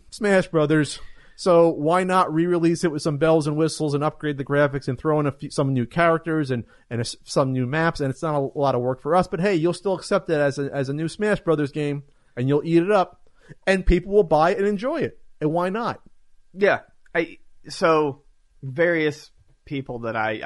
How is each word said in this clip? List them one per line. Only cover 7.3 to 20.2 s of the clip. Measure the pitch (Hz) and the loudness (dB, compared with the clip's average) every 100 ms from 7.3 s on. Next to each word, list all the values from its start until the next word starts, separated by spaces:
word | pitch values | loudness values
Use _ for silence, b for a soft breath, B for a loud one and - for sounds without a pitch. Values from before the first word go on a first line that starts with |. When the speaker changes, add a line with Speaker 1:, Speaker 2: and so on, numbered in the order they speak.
| - 135 | 0 0
Speaker 1:
new | 131 123 | 0 -2
maps, | 151 165 - | -2 -2 -2
and | 139 | -4
it's | 127 | -4
not | 165 147 | -4 -2
a | 135 151 | -2 -2
lot | 139 123 | 0 0
of | |
work | 123 131 | -2 -4
for | 143 | 0
us, | 175 180 | 0 0
but | 190 | -2
hey, | 196 185 | 0 0
you'll | 165 | 0
still | 165 202 185 | -2 -4 -4
accept | - 202 180 | -2 -2 0
it | 156 | 0
as | 143 135 | 0 -2
a, | 139 | -4
as | 139 131 | -4 -4
a | |
new | 143 160 | -4 -6
Smash | - 208 202 | -4 -2 0
Brothers | - 156 143 | 0 0 -2
game, | 151 147 143 139 _ _ - | -4 -4 -6 -10 _ _ -4
and | 127 | 0
you'll | 147 | 0
eat | 151 170 | 2 2
it | 175 | 4
up, | 208 175 - - B B B - | 2 0 -6 -20 B B B 0
and | 190 - | 2 4
people | 175 180 | 2 2
will | 202 | 2
buy | 170 156 165 | 4 4 4
it | 196 | 2
and | 202 | 0
enjoy | 208 240 320 | -2 -4 -4
it, | 165 - - - | -4 -8 -20 -6
and | 151 | -2
why | 160 180 | -2 -2
not? | 202 226 113 - - - - _ 180 | -4 -6 -8 -14 -20 -20 -20 _ 0
Speaker 2:
Yeah, | 196 135 - _ - | 2 2 -4 _ -8
I, | 170 170 - - - - | -6 -6 -8 -20 -20 -18
so | 139 170 160 151 135 _ _ _ _ | -2 2 4 2 -4 _ _ _ _
various | 135 131 170 165 151 147 - _ _ _ - | -8 -2 0 2 -2 -4 -12 _ _ _ -12
people | 139 135 120 | -10 -8 -8
that | 117 | -6
I, | 110 | -4